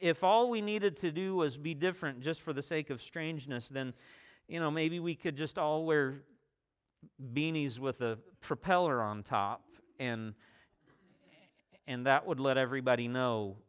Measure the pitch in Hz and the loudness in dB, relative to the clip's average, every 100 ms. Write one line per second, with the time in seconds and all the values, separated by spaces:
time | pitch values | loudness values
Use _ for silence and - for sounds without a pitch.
0 | 175 160 185 220 240 226 208 214 202 156 | 0 4 6 6 6 2 0 2 2 0
1 | 175 156 190 185 151 131 151 147 180 180 | -2 -2 0 2 0 0 -6 0 0 0
2 | 156 123 139 160 - 139 139 156 147 123 | -4 -4 -4 -4 -4 -6 -4 -4 -4 -8
3 | - 202 160 160 135 123 117 135 131 - | -8 -8 -6 -6 -6 -8 -6 -6 -6 -10
4 | - - - - - 170 160 156 160 175 | -18 -20 -20 -20 -10 -4 -2 0 0 0
5 | 170 156 170 139 156 - 151 156 160 151 | -4 -4 -4 -4 -4 0 0 2 4 4
6 | 135 139 - _ _ _ _ _ _ _ | 2 -2 -14 _ _ _ _ _ _ _
7 | - - 135 123 160 160 143 113 135 127 | -20 -16 -4 -2 0 0 -2 -2 -4 -2
8 | 120 110 - - - 143 185 180 170 127 | -2 -2 -8 -16 -6 -4 2 2 4 2
9 | 107 107 - 110 101 113 - - _ - | 0 -4 -2 0 0 -4 -12 -20 _ -6
10 | 127 113 110 107 _ _ _ _ _ _ | -4 -4 -6 -12 _ _ _ _ _ _
11 | _ _ _ - _ _ _ _ - 127 | _ _ _ -20 _ _ _ _ -10 -2
12 | 127 139 - 135 135 131 127 135 127 120 | 4 4 4 0 2 2 2 0 2 2
13 | 120 127 127 113 101 101 | 2 0 0 0 -2 -8